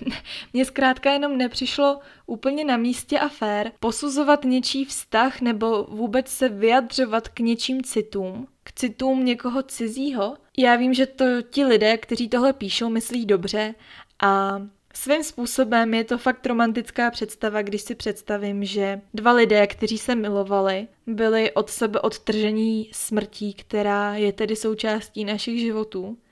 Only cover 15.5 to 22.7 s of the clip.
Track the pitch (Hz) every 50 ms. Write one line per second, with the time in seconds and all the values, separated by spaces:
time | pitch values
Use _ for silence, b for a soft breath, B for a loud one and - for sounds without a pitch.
15.5 | - - 262 214 240 233 226 226 226 226 226 226 240 240 - 262 247 - - 240
16.5 | 240 233 233 226 220 240 - - - - 240 240 240 - 220 214 - - - 220
17.5 | 208 214 208 202 202 202 - - 240 - - 220 208 - - - 208 202 202 202
18.5 | 202 202 202 190 202 208 196 196 196 196 - _ - 214 214 240 240 240 233 -
19.5 | 214 208 202 202 - - 220 208 226 214 - - 247 233 214 208 202 202 196 190
20.5 | 202 196 190 196 190 190 220 233 - _ _ 226 226 208 226 220 220 220 220 240
21.5 | - - 208 - - - 240 220 208 - - - - - - - 214 214 214 214
22.5 | 214 220 220 226